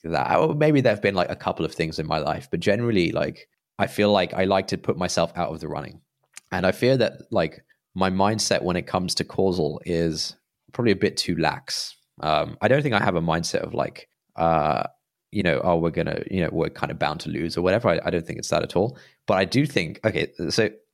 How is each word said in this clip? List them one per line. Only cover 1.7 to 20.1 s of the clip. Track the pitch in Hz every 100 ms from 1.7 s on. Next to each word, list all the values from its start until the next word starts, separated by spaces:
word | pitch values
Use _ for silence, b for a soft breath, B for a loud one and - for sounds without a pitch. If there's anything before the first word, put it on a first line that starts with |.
things | - 80 80
in | 78
my | 78
life, | 71 78 -
but | 87
generally, | 95 101 120 107 85
like, | 82 78 - - _ _ -
I | 101
feel | - 104
like | 101 87 -
I | 95
like | 95 95
to | 90
put | - -
myself | 87 - 82 -
out | 85
of | 80
the | 78
running. | 76 71 - _ _ _ - -
And | 92 92
I |
fear | - 123 131
that, | 110 - -
like, | 107 82 - _ _ _ 92
my | 95
mindset | 92 98 110 - 95
when | 90 87
it | -
comes | 95 90 -
to |
causal | 87 - 95 90 73 76 -
is | 85 82 76 - - _ _ _
probably | - 120
a | 95
bit | 104 -
too | - 82
lax. | 78 - - - - - _ -
Um, | 78 78 76 -
I | 110
don't | 135
think | 143
I | 104
have | 101 90
a |
mindset | 82 82 85 -
of, | 80
like, | - - - - _ _ -
uh, | 82 80 76 64 50 - _ _ _
you | 104
know, | 90 69
"Oh, | 90 85
we're | 82
gonna, | 80 80 78 -
you | 95
know, | 80
we're | 85 76
kind | - 76
of | 78
bound | 76 78
to | 80
lose," | 80 82 -
or |
whatever. | 90 101 110
I, | 82
I | 85
don't | 85 82
think | 82
it's | -
that | 80
at | 78 90
all. | 107 135 B B -
But | 95
I | 98
do | 123 147
think, | 120 82 -
okay, | 110